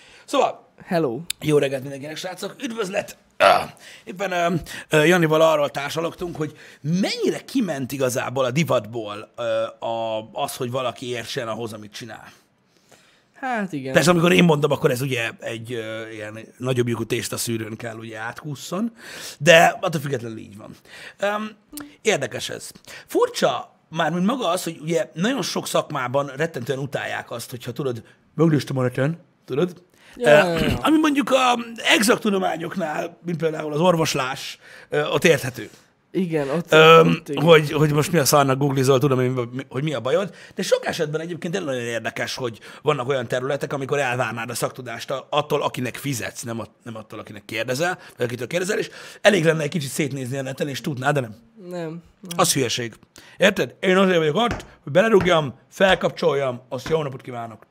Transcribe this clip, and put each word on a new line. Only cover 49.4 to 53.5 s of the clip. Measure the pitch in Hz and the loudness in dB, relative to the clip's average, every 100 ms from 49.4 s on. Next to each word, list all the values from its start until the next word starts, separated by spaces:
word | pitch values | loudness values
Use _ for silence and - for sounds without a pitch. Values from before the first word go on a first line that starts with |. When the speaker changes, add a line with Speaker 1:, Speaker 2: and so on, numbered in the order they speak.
| 160 | 4
Speaker 1:
lenne | 160 | 2
egy | 147 | -2
kicsit | 170 135 | -4 -6
szétnézni | - 147 139 123 139 | -4 -4 -4 -6 -6
a | |
neten, | 131 131 156 | -8 -6 -6
és | 131 | -6
tudnád, | - 135 135 | -6 -2 0
de | 147 | 0
nem. | 117 104 _ - 180 | -2 -10 _ -20 -12
Speaker 2:
Nem, | 180 | -10
nem. | 165 170 - _ 185 175 | -8 -10 -16 _ -10 0
Speaker 1:
Az | 170 | 2
hülyeség. | 143 120 - 117 - _ - - - | 2 0 -2 -6 -10 _ -20 -20 2
Érted? | 190 | 2